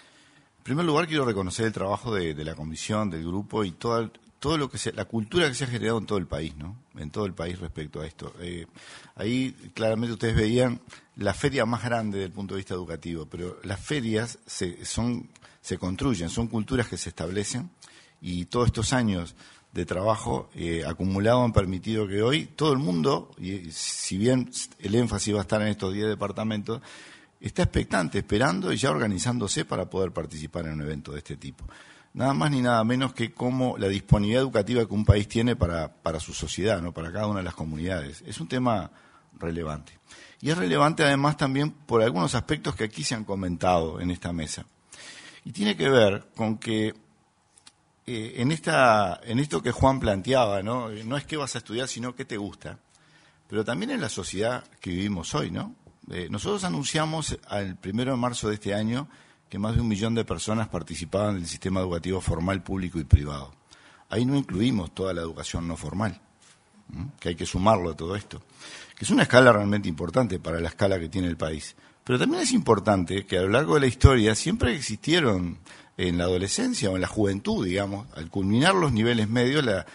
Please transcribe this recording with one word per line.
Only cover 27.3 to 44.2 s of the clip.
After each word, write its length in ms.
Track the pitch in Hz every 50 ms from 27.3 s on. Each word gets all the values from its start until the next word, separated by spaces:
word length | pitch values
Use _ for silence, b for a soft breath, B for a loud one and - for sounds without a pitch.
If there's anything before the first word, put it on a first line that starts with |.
| B _
está 240 | - 107 - - 175
expectante, 560 | - - 123 117 - - 196 170 - - 98
esperando 540 | - - 107 104 123 143 - 190 92 92 123
y 40 | 107
ya 140 | 113 139
organizándose 720 | 151 147 123 107 98 87 - 123 123 123 104 95 - 147 160
para 260 | - - 110 92 80
poder 220 | - 92 95 90
participar 540 | 85 85 80 73 78 78 76 82 - 87 85
en 80 | 78 78
un 80 | 76
evento 320 | 73 73 78 73 73 - 73
de 60 | 73
este 180 | - - 73 69
tipo. 280 | - 69 90 - - B B B B B B B B B -
Nada 200 | - 120 135 139
más 180 | 151 156 151
ni 100 | 147 131
nada 220 | 123 123 120 113 107
menos 300 | 113 123 127 135 127 -
que 200 | - 120 107 -
como 440 | - 127 123 127 131 127 123 - -
la 100 | 107 98
disponibilidad 540 | 98 98 - - - 107 101 104 113 127
educativa 440 | 135 135 113 113 101 101 123 120 117
que 80 | - 107
un 120 | 101 107
país 240 | 104 101 104 104 110
tiene 260 | - 117 117 123 117
para, 380 | - 110 85 85 85 78 76 -
para 260 | _ - 87 80 78
su 140 | - - 82
sociedad, 480 | - - 80 - - 90 107 110 90
¿no? 120 | 85 87 78
Para 180 | 82 82 82
cada 160 | 85 101 107 104
una 120 | 104 98
de 60 | 92
las 100 | 87 82
comunidades. 680 | - 80 80 78 78 82 90 95 87 73 69 78 - -
Es 140 | - 110 -
un 80 | 160 -
tema 420 | 123 127 127 123 117 101 82 - b b b b b b b b _ -
relevante. 640 | - 85 82 85 82 78 76 73 69 - - - B B B B B B B B
Y 100 | - 135
es 80 | 160 180
relevante 460 | 185 180 160 147 143 151 160 - 156
además 320 | 143 139 139 139 147 151
también 360 | - 151 135 135 135 147 156
por 300 | 156 - - - 117 117
algunos 320 | 110 117 143 185 170 147 -
aspectos 380 | 120 - - 156 147 - 156 -
que 100 | - 113
aquí 180 | 107 - - 151
se 120 | - 131
han 100 | 110 107
comentado 760 | 101 98 98 95 90 87 82 - 92 90 85 82 80 82 98
en 120 | 87 90
esta 200 | 87 -